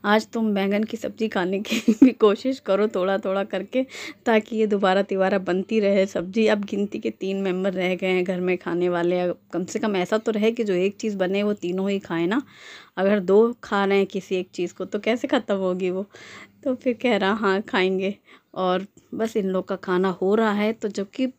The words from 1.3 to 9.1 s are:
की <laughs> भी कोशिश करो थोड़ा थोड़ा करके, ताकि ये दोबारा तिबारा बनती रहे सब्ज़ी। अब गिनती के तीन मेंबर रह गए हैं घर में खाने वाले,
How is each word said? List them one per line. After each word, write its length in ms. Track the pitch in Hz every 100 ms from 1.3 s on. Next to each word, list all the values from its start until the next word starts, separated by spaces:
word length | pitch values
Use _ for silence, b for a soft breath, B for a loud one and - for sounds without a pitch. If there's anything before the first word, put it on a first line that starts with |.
| 208 180 196
की 160 | 214 220 -
<laughs> 120 | 214
भी 80 | 254
कोशिश 460 | - 214 202 262 262
करो 280 | - 196 214
थोड़ा 280 | 202 185 196
थोड़ा 240 | 202 196
करके, 380 | 196 190 202 254 262 B B B -
ताकि 300 | 220 214 220
ये 100 | 214
दोबारा 360 | 202 196 190
तिबारा 360 | 196 190 185 202
बनती 420 | 185 180 180 220
रहे 260 | 202 196 196
सब्ज़ी। 400 | - 180 208 214
अब 180 | 214
गिनती 340 | 202 202 202 220
के 120 | 226
तीन 320 | - 190 196
मेंबर 300 | 196 185 196
रह 220 | 185 185
गए 140 | 180 190
हैं 160 | 185
घर 160 | 180 180
में 160 | 180 180
खाने 300 | - 175 180
वाले, 320 | 175 175